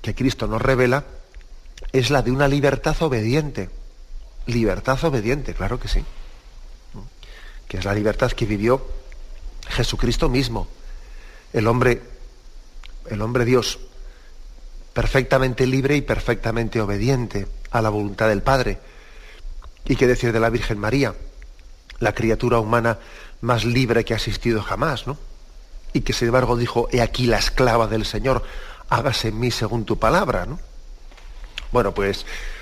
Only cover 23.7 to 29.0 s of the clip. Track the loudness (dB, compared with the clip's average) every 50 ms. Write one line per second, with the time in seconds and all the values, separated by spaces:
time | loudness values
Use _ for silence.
23.7 | 2 2 4 4 4 2 2 2 0 -2 -2 -2 -4 -2 0 2 2 2 0 -2
24.7 | -2 0 0 0 -2 -2 -4 -6 -8 -8 -10 -16 -16 -18 -20 -20 -20 -20 -18 -16
25.7 | -16 -14 -10 -4 -2 -2 0 0 0 2 2 4 4 4 4 4 2 2 2 0
26.7 | 0 0 0 2 2 2 2 2 2 2 2 4 4 4 2 2 4 4 4 6
27.7 | 6 4 4 4 2 0 -2 -2 -2 -2 0 2 0 0 0 -4 -10 -12 -12 -12
28.7 | -14 -12 -4 -2 0 2